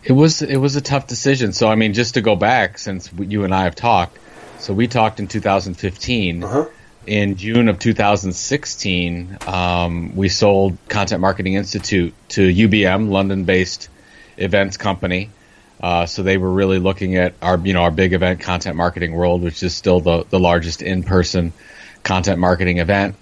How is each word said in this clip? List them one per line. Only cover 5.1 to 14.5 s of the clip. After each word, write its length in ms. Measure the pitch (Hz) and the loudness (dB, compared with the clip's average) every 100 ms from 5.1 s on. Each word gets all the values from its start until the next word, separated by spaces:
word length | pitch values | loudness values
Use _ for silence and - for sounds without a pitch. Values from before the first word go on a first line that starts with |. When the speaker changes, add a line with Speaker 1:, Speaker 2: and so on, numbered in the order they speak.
| - | 0
Speaker 1:
in 80 | 98 | -6
two 140 | 110 | -4
thousand 340 | 98 98 95 87 | 0 0 -2 -6
fifteen. 680 | 101 90 - 120 92 85 | -6 -6 -4 -2 -2 -4
Speaker 2:
Uh-huh. 220 | 90 127 156 - - _ - | -4 -4 -4 -8 -20 _ -4
Speaker 1:
In 280 | 104 101 95 | -2 0 -2
June 320 | 101 117 117 | 0 2 4
of 120 | 95 | 2
two 140 | 117 | 0
thousand 400 | 101 104 104 98 | 2 2 2 -2
sixteen, 1040 | 90 - 131 - - 101 90 87 87 87 95 - | -6 -4 -4 -4 -8 -4 -2 -2 -4 -10 -12 -6
um, 680 | 92 90 87 87 87 85 - | -2 0 0 0 -2 -6 -2
we 140 | 98 | 0
sold 480 | - 104 98 98 87 - | 2 4 4 2 -2 -6
Content 340 | 107 95 92 | -4 -2 0
Marketing 320 | 95 95 92 | 0 0 -2
Institute 600 | 95 101 104 - 98 85 - _ | -2 -4 -6 -2 0 0 -4 _
to 140 | - | 2
U 240 | 95 90 110 | 4 6 4
B 180 | 107 95 | 4 4
M, 240 | 95 107 | 2 0
London-based 800 | 98 98 98 87 92 92 - - _ - - - - | 0 0 -2 0 0 0 -6 -16 _ -20 -20 -20 -8
events 400 | 95 | -2